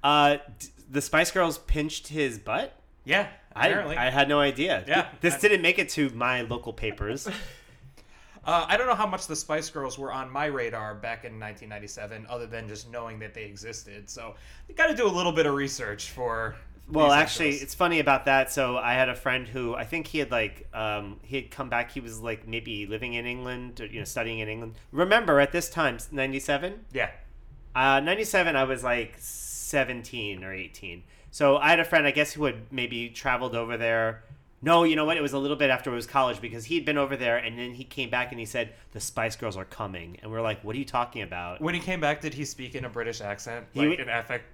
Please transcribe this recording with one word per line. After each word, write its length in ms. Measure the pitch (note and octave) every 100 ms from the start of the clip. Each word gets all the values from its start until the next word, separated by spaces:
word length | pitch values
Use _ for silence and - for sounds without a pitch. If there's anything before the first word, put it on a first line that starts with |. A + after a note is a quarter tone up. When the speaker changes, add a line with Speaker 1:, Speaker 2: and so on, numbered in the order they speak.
Speaker 1:
Uh, 340 | C#3 D3 C#3+ D3 - -
d-, 80 | - - -
the 100 | C3+
Spice 300 | C#3+ D#3 F3
Girls 260 | F#3+ E3+ E3
pinched 520 | - D3+ D3+ - -
his 280 | D3+ C#3 A2
butt? 420 | G#2+ B2+ C#4 - _ _ -
Speaker 2:
Yeah, 220 | F3+ G3+ - _ -
Speaker 1:
I, 120 | D3+
Speaker 2:
apparently. 280 | G3+ E3 D#3+
Speaker 1:
I 140 | B2+
had 180 | C3 C#3
no 100 | D3
idea. 440 | C#3+ B2 E3+ A#2+ -
Speaker 2:
Yeah, 140 | F3
Speaker 1:
Th-, 120 | - -
this 120 | F3
Speaker 2:
I 60 | -
Speaker 1:
didn't 240 | G#3 G3
make 160 | E3+ F#3
it 100 | D3
to 200 | - C#3+
my 300 | A#2 B2 B2+
local 320 | A#2 A#2+ A#2+
papers. 540 | A2 A2 G2+ G#2 C3 -
Speaker 2:
<laughs> 40 | G3 - - - - - - - - - - -
Uh, 200 | E3+ D#3+
I 80 | G#3+
don't 120 | B3+
know 60 | G#3
how 120 | G#3
much 200 | F#3 -
the 100 | D3+
Spice 320 | - D#3 D#3
Girls 280 | D#3 C3+ B2
were 140 | C3+
on 180 | C3 B2+
my 180 | C3+ D3+
radar 480 | C#3 A#2 A2+ G#2+ G#2
back 280 | A2+ A2+
in 160 | A#2+ A2
nineteen 300 | G#2+ G#2 A2
ninety-seven, 560 | G#2 G2+ - G#2 A2 A2
other 160 | A#2+ A#2
than 220 | A2+ A2
just 240 | G#2+ A#2
knowing 260 | A#2+ A#2 A2
that 140 | G#2+
they 120 | A2+ G#2
existed. 640 | G#2 A2 A2 - G2+ G#2
So 260 | - A#2 - - - -
you 80 | -
gotta 180 | D#4+
do 140 | B3 A3
a 80 | F3
little 160 | F3
bit 140 | D#3+ D3
of 80 | C#3
research 540 | C#3 C3+ A2+ G#2 -
for 480 | - B2 A2+ A2 - - - -
Speaker 1:
Well, 140 | D3+ D3+
Speaker 2:
these 80 |
Speaker 1:
actually, 380 | C#3+ D#3 - D#3
Speaker 2:
intros. 100 | C#3+
Speaker 1:
it's 100 | C#3
funny 260 | - F3 E3
about 240 | C#3+ C3 C#3
that. 260 | C3+ C3
So 240 | - B2+ B2
I 200 | A#2+ B2+
had 120 | B2+
a 80 | B2
friend 320 | C3+ B2+ A#2+
who, 280 | B2+ A#2+ A#2+
I 100 | A2+
think 220 | E3 D#3
he 120 | D#3
had, 100 | C#3
like, 380 | A#2+ G#2+ - -
um, 480 | A2 G#2+ G#2 G2+ G2+
he 140 | - C3+
had 140 | -
come 180 | - C3
back. 200 | A#2+ A#2+
He 80 | -
was, 180 | A#2+ A2
like, 260 | A2+ G#2+ A2+
maybe 400 | A2+ A2 G#2 G2+
living 280 | A2 B2
in 120 | A#2+ A#2+
England, 540 | B2 B2 B2 B2 A#2+
or, 60 | A2
you 140 | G#2+
know, 40 |
studying 360 | G2 - A2+ A2+
in 100 | G#2+
England. 240 | A2 A2+ A2+ -
Remember, 480 | C3+ F3+ A3 G#3+ C#3+
at 140 | C#3+
this 160 | F3 E3+
time, 260 | - D3+ A#2
s-, 140 | -
ninety-seven? 720 | C#3+ C3+ C3+ C3+ C#3+ F3 G#3 -
Speaker 2:
Yeah. 200 | B2+ G#2+ - - - - - -
Speaker 1:
Uh, 280 | B2+ C3+ C3+
ninety-seven, 560 | D3+ G3 G#3+ G3 E3+ C#3+
I 80 | C3
was, 180 | C3
like, 320 | B2 A#2+ A2 -
seventeen 1200 | - - - - - D3 B2+ A#2+ A2 B2 G#2 F#2+
or 100 | F#2+
eighteen. 500 | F#2+ F2 - G2 F2 - - -
So 240 | - C#3+ C#3
I 140 | C#3+
had 100 | E3
a 60 | E3
friend, 200 | E3 D3
I 60 |
guess, 220 | C#3+ D3
who 100 | D3+
had 140 | D3 A2 A2+
maybe 360 | C3+ B2 A#2+ A#2
traveled 480 | A#2 C#3 B2 B2+ A#2
over 220 | A#2 A#2
there. 460 | A#2 A2+ A2+ A2 - - _ _ D3+
No, 200 | E3+ E3+
you 100 | D#3
know 80 |
what? 140 | D#3 E3
It 40 |
was 120 | C#3+
a 40 | C#3
little 200 | C#3 C#3+
bit 120 | C#3+
after 220 | B2+ -
it 20 | A#2+
was 120 | A2+
college 320 | C#3 B2+ G#2
because 240 | A2+ A#2
he'd 220 | A2 E3+ D3+
been 120 | D3
over 200 | C3+ C3+
there, 180 | B2 A#2+
and 240 | A#2+ A#2
then 140 | B2
he 100 | B2
came 260 | C3 - B2
back 220 | B2 B2
and 80 | A#2+
he 60 | A2
said, 260 | B2+ A2+ - -
"The 60 | A2
Spice 340 | - - A2+ G#2+
Girls 220 | A2+ F#2+
are 80 | F#2+
coming." 520 | - G#2+ F#2 E2+ F2
And 100 | G#2+
we're 80 | A2+
like, 220 | A2+ G#2
"What 100 | G2+ A#2
are 20 |
you 60 | C#3
talking 360 | B2 A#2+ A#2+
about?" 380 | F#2+ F2+ F2 F2+
Speaker 2:
When 140 | D#3 F3
he 60 |
came 180 | E3+ F3+
back, 220 | D3+ D3+
did 120 | D#3
he 120 | C3+ C#3+
speak 280 | - B2+
in 120 | B2+ B2
a 40 |
British 300 | A2+ A#2 A2+
accent? 460 | G#2 G2+ - A#2 -
Speaker 1:
He 80 | C3
Speaker 2:
Like 80 | D3 F3
Speaker 1:
w- 40 |
Speaker 2:
an 60 | A2+
epic 340 | A#2 A2+ B2 -